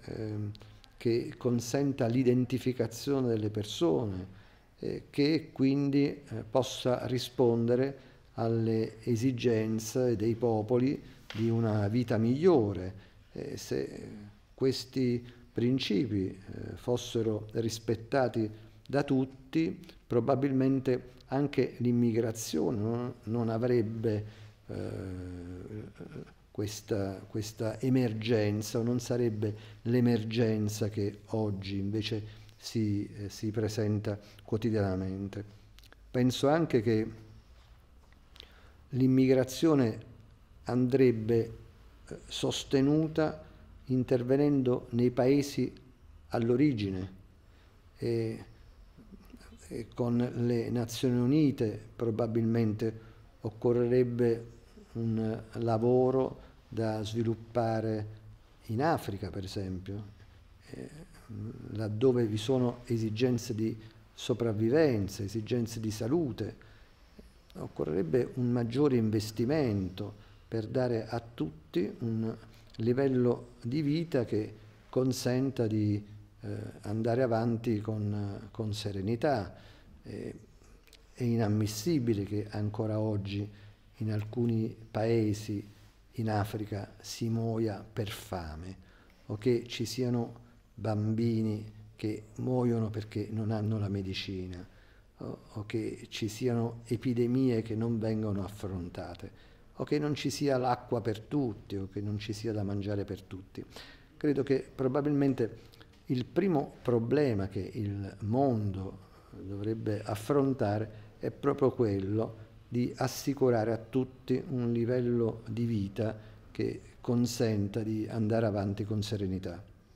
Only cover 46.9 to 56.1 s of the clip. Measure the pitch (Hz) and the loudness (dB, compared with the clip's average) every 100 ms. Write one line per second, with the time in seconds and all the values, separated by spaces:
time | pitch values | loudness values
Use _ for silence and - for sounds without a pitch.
46.9 | 95 92 - - - - - - - - | -2 -6 -12 -20 -20 -20 -20 -20 -20 -20
47.9 | - 120 117 113 113 - - - - - | -6 -2 0 -2 -4 -12 -20 -20 -20 -20
48.9 | - - - - - - - - 120 110 | -20 -20 -20 -20 -20 -20 -20 -12 -10 -8
49.9 | - 120 120 123 120 120 117 113 117 117 | -2 2 2 2 0 2 2 0 0 -2
50.9 | - 131 123 123 151 147 - 113 - - | 0 2 4 4 6 4 4 0 -2 -10
51.9 | - 117 107 117 113 113 117 110 104 113 | -4 -2 0 0 2 2 4 2 0 -2
52.9 | 110 - - - - 110 113 123 120 120 | -4 -12 -20 -20 -10 -10 0 2 4 4
53.9 | 127 123 120 120 113 - - - - - | 4 4 2 2 2 -4 -18 -20 -20 -12
54.9 | 117 113 110 110 113 110 117 113 113 120 | -4 0 0 0 -4 -8 -4 0 2 4
55.9 | 127 127 | 6 4